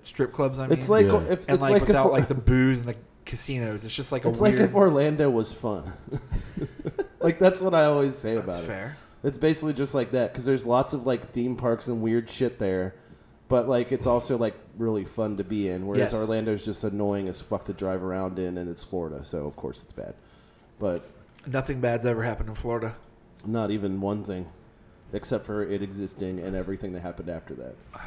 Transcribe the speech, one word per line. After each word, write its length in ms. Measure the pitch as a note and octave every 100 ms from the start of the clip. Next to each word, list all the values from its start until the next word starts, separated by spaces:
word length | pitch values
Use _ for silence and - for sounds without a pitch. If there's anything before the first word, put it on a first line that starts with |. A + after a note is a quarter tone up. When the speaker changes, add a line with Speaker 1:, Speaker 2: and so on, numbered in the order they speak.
Speaker 1:
strip 320 | - - B2+
clubs. 240 | - C3+ C3
I 80 | C3
mean, 120 | C3+
Speaker 2:
It's 100 | G3
like, 160 | G#3+ G3+
Speaker 3:
Yeah. 140 | -
Speaker 2:
it's, 260 | D#3+ F3+ -
Speaker 1:
and, 80 |
Speaker 2:
it's 80 | F#3
Speaker 1:
like, 100 | C3+
Speaker 2:
like 100 | G3+
if 60 | -
Speaker 1:
without, 180 | C#3+ C3
Speaker 2:
Or- 40 |
Speaker 1:
like, 160 | C#3 C#3
the 60 |
booze 460 | C3+ A2+ B2+ C3 B2+
and 80 | A#2+
the 40 | A2+ - -
casinos. 600 | - A#2 - C3 A2+ G#2
It's 100 | A2
just, 180 | - C3
like, 140 | C3 D3
a 20 |
Speaker 2:
It's 100 | A#2
Speaker 1:
weird 200 | G#3 G3+
Speaker 2:
like 100 | A3
if 60 |
Orlando 560 | G3 F#3+ C#3+ D3+ D3+ C#3+
was 200 | A#2 A2
fun. 400 | - A#2 G2 D#2 - -
<laughs> 100 | C#3 - - - - - - - - - -
Like, 180 | E3 E3
that's 220 | F#3 F#3
what 120 | F#3+
I 120 | E3+ D3+
always 280 | C#3+ C#3
say 200 | B2+ A2
Speaker 1:
That's 100 | A2+ F#2+
Speaker 2:
about 140 | F2
it. 60 | E2
Speaker 1:
fair. 300 | F#2+ A2+ D3 - -
Speaker 2:
It's 140 | D3 C#3
basically 340 | D#3 D#3+ D#3
just 220 | C3+ C#3
like 180 | C#3 A#2+
that 200 | B2+ A2+
'cause 100 | -
there's 220 | B2 C3 A2+
lots 260 | B2 C3+
of, 140 | C#3+ B2
like, 240 | A#2+ -
theme 240 | B2 B2 B2
parks 320 | B2+ A2+ B2
and 140 | A#2
weird 260 | A2+ A#2 A2+
shit 280 | - B2 B2
there, 360 | G2 F#2 F#2 - - - - - -
but, 180 | B2+ A#2+
like, 220 | B2 A#2
it's 160 | B2+ B2+
also, 300 | A#2+ - B2
like, 180 | A2+ - - -
really 260 | A2+ G#2+
fun 340 | F#2 - G#2+ G2
to 40 |
be 240 | F#2+ G#2+ G2
in. 180 | F2+ F#2+
Whereas 260 | G2+ G#2
Speaker 1:
Yes. 80 | A2+
Speaker 2:
Orlando's 420 | A2 A2 A2 G#2
just 220 | A2 G2
annoying 440 | A2 G2+ G2+ G2+ F#2+
as 120 | F2+
fuck 240 | - G2
to 80 | -
drive 320 | F2+ F#2+ F#2+
around 340 | F#2 F#2 F#2 F#2
in, 200 | F2+ F2+
and 100 | F2
it's 140 | E2+
Florida, 400 | - F#2 D#2+ C#2+
so 220 | C#2 E2 D2
of 100 | -
course 260 | C2+ B1+
it's 100 | -
bad. 180 | - - - - - - _ _ -
But 280 | G#2 F2 - - - - -
Speaker 1:
Nothing 340 | C3+ C3 C3
bad's 240 | B2 A#2
ever 180 | B2 A2+
happened 280 | A#2 G#2+ G#2+
in 40 |
Florida. 400 | A2 A#2+ A#2 A2 A2 - - - - G#2+
Speaker 2:
Not 240 | A2+ G#2
even 300 | G#2+ G2 F#2+
one 220 | G2 G#2+
thing, 240 | G2+ F#2 F2 - - - - - -
except 340 | G#2 - G#2 -
for 160 | G#2
it 200 | F#2+ G2
existing 560 | G2 G2 F#2+ - F#2+ F#2
and 140 | F2+
everything 380 | F#2+ F#2 F#2+ G2
that 80 | F2+
happened 300 | F2 - E2
after 240 | E2 -
that. 200 | B1+ B1 - - -